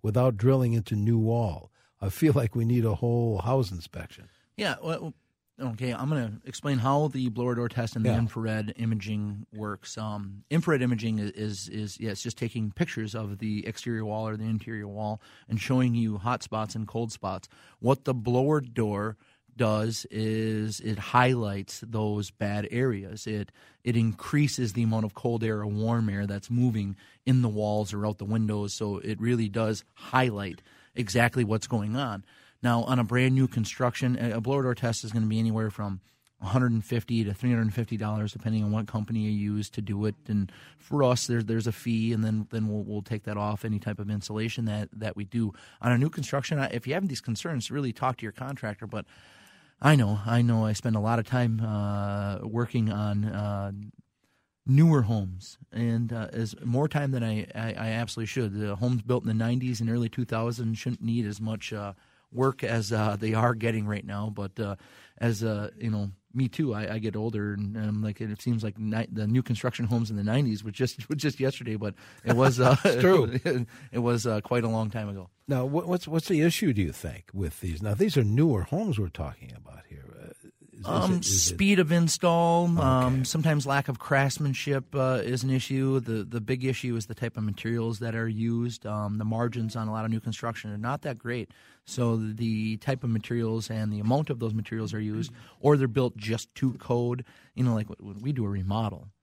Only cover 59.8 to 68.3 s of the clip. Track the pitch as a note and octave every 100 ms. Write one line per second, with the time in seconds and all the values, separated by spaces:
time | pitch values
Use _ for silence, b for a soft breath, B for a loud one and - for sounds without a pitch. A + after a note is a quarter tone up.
59.8 | A2+ A#2+ A2+ - A#2+ A2+ A#2 A#2 A2+ A2
60.8 | C3 A#2+ A2+ A#2+ G#2 G2+ A2 A2 - G#2+
61.8 | G2+ G2 b b b A#2+ C3 - A2 A#2
62.8 | G#2 A2 G#2+ G#2 A2 A2 A#2+ A2+ A#2 A2
63.8 | G#2 G#2 F#2+ G2+ G#2+ G#2 G2 - G2+ G2
64.8 | B B B B A#2 G#2 A2 G#2 G#2 -
65.8 | A2+ G#2+ G2+ F#2+ _ B2+ B2+ - D3 G#2
66.8 | G2+ A2 G#2+ G#2 A2+ A2 G#2 G2+ G2+ A2
67.8 | G#2+ G#2+ G#2+ G2+ A2